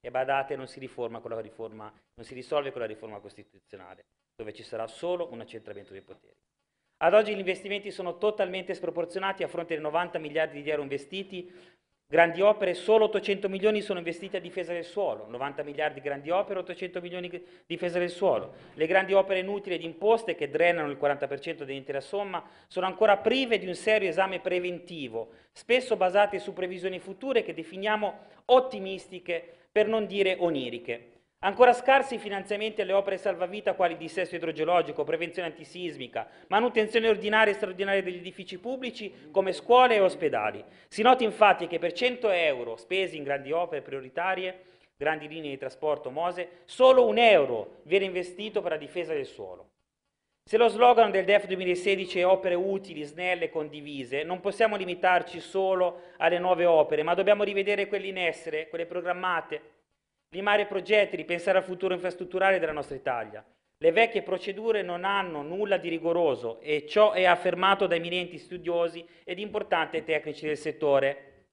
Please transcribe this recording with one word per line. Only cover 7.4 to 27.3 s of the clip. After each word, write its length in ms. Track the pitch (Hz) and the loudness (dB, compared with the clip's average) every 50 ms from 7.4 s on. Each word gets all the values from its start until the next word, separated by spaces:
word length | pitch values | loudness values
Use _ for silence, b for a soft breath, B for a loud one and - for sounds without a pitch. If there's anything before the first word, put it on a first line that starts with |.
| 190 180 185 180 - 196 202 202 202 202 | -4 -4 -4 -4 -6 -8 -8 -8 -8 -10
sono 260 | 190 - 185 175 170 | -10 -8 -8 -8 -6
totalmente 560 | 175 - 214 214 208 196 180 185 190 185 185 185 | -2 -2 -2 0 0 -4 -4 -4 -8 -6 -8 -8
sproporzionati 680 | 185 - 170 165 170 170 170 - 190 190 196 190 - 175 | -6 -6 -6 -4 -4 -6 -6 -6 -4 -4 -4 -4 -4 -6
a 60 | 151 | -6
fronte 240 | - 170 170 165 165 | -4 -8 -4 -4 -6
dei 100 | 151 156 | -4 -4
novanta 340 | 151 151 170 180 175 - | -2 0 0 -2 -2 -4
miliardi 440 | 170 156 151 147 160 156 156 147 143 | -8 -8 -4 -2 -2 -2 -2 -4 -8
di 80 | 147 147 | -4 -4
euro 140 | 151 147 143 | -2 -2 -2
investiti. 680 | 135 139 139 139 - 185 190 190 190 190 180 175 B B B B B B B B _ _ _ _ | -4 -6 -8 -8 -8 -10 -10 -10 -10 -12 -12 -12 B B B B B B B B _ _ _ _
Grandi 320 | _ 143 165 170 170 160 175 | _ 4 4 4 4 4 4
opere, 360 | 190 208 214 208 208 180 175 | 4 4 4 4 0 -2 -2
solo 280 | 175 - - 220 220 214 | -2 2 4 6 6 6
ottocento 460 | 208 214 202 202 - 196 196 202 190 | 4 2 -2 -2 -2 -4 -2 -2 -6
milioni 320 | 190 190 185 214 214 208 | -4 0 0 0 0 0
sono 180 | 202 - 196 180 | -2 -4 -6 -6
investiti 380 | 170 170 165 170 - 190 - | -4 -6 -8 -8 -10 -8 -8
a 20 | 190 | -8
difesa 320 | 170 175 175 190 175 165 | -8 -8 -8 -8 -6 -6
del 140 | 175 170 170 | -6 -8 -8
suolo, 420 | 170 - 208 196 151 110 107 107 | -8 -6 -4 -2 -2 -4 -6 -8
novanta 360 | 110 117 123 135 143 139 151 147 | -12 -10 -8 -8 -8 -6 -8 -10
miliardi 360 | 147 143 147 151 151 139 139 | -8 -4 -4 -4 -4 -4 -4
grandi 300 | 135 143 139 139 139 151 | -6 -6 -6 -6 -4 -2
opere, 300 | 170 190 202 196 202 185 | 0 0 0 -2 -6 -8
ottocento 420 | 180 185 175 - 190 175 180 185 | -8 -8 -10 -10 -10 -8 -8 -10
milioni 280 | 175 175 175 180 180 175 175 175 175 B B B B | -10 -8 -10 -10 -10 -10 -12 -14 -16 B B B B
difesa 340 | _ 165 165 185 180 170 180 | _ -8 -4 -4 -2 0 0
del 100 | 175 175 | -2 -2
suolo. 440 | 175 - 202 185 131 107 - - B B B B B | -2 0 2 2 2 2 -2 -6 B B B B B
Le 120 | - 156 | -4 -2
grandi 240 | 160 185 190 190 185 | 2 2 2 2 4
opere 280 | 190 196 190 190 196 185 | 2 2 4 2 -2 -2
inutili 360 | 185 190 202 202 202 196 180 | -2 -4 -6 -6 -6 -6 -6
ed 80 | 160 165 | -6 -6
imposte, 500 | 165 156 - 196 214 226 220 226 - 165 | -10 -10 -2 2 2 4 4 2 -4 -4
che 140 | - 151 | -4 -4
drenano 420 | 139 135 151 170 175 175 170 151 147 | -4 0 2 4 4 4 2 -2 -6
il 80 | 143 | -4
quaranta 300 | 139 151 143 143 139 143 | 0 0 0 0 0 -4
per 140 | 131 139 139 | -6 -6 -8
cento 240 | - 165 160 139 147 | -8 -10 -10 -10 -10
dell'intera 340 | 131 135 135 131 - 139 139 | -10 -10 -12 -8 -8 -8 -8
somma, 420 | 135 - - 202 202 196 185 170 - B B B B B | -6 -6 -6 -6 -6 -6 -8 -10 -10 B B B B B
sono 160 | - 185 185 | -6 -4 -4
ancora 320 | 185 180 - 214 220 202 | -4 0 2 6 6 6
prive 400 | 196 202 220 247 269 269 233 233 | 4 4 0 2 2 0 0 -2
di 100 | 196 180 | -2 -2
un 80 | 185 175 | -6 -8
serio 320 | - - 220 214 214 190 | -4 0 2 2 2 2
esame 320 | 185 151 170 190 190 190 170 | 0 0 0 0 0 -2 -6
preventivo, 920 | - 185 180 180 180 180 175 170 175 - 175 160 139 120 110 113 110 b b b b b | -4 -2 -2 -2 -2 -4 -8 -10 -12 -14 -12 -10 -10 -8 -8 -8 -10 b b b b b
spesso 460 | b - - - 233 254 254 - 226 | b -20 -2 0 0 0 2 0 0
basate 420 | 185 190 185 175 202 208 202 208 185 | 2 2 4 4 4 4 4 0 -6
su 140 | - - 180 | -8 -8 -8
previsioni 460 | 175 185 180 185 180 175 190 185 175 | -6 -6 -6 -6 -6 -6 -6 -6 -6
future 440 | - 190 190 - 262 269 | -12 -14 -14 -10 -6 -2